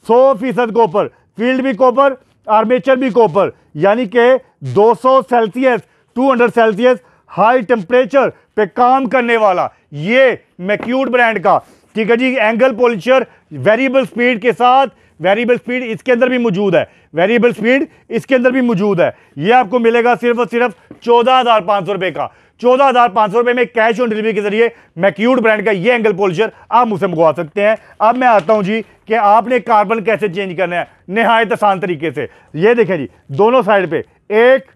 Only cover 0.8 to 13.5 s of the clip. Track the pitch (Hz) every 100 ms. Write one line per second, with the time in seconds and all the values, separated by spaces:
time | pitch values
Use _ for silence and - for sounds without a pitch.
0.8 | 220 196 151 _ _ - 233 262 269 196
1.8 | 254 240 277 254 _ _ - 214 220 254
2.8 | 254 262 262 196 214 170 175 - _ 147
3.8 | 190 220 226 240 233 254 _ _ 135 127
4.8 | 220 226 262 262 - 240 226 247 262 226
5.8 | - _ _ - 269 247 233 240 226 196
6.8 | 247 247 _ _ _ - 208 254 196 233
7.8 | 170 247 254 277 214 - _ - 202 -
8.8 | 247 269 262 262 240 226 214 180 147 _
9.8 | _ 147 165 247 254 185 _ - 180 208
10.8 | 214 262 262 247 233 208 180 151 _ _
11.8 | _ - 214 233 262 254 214 233 262 214
12.8 | 240 226 220 262 226 _ _